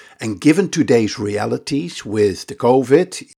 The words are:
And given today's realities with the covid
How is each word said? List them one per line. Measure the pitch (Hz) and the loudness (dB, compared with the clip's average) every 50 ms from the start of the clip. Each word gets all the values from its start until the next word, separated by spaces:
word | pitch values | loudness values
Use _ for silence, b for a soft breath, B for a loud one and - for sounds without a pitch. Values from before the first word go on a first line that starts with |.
| B B B B | B B B B
And | B 113 104 95 | B -8 -6 0
given | - 147 156 165 196 165 | 4 4 4 4 2 0
today's | - 170 143 98 131 117 113 101 - - | 0 0 2 4 4 2 2 0 -2 -4
realities | 104 101 101 104 104 117 117 - - - 139 135 170 170 - - - | -6 -4 -4 -4 -4 -4 -4 -6 -6 -6 -6 -6 -6 -6 -10 -14 -12
with | - 101 110 104 101 90 - - | -6 -2 0 2 2 0 -2 -10
the | - - | -14 -8
covid | - - 120 127 135 131 120 135 147 131 - - - - - _ | -2 2 2 4 2 2 2 2 2 2 0 -6 -14 -16 -18 _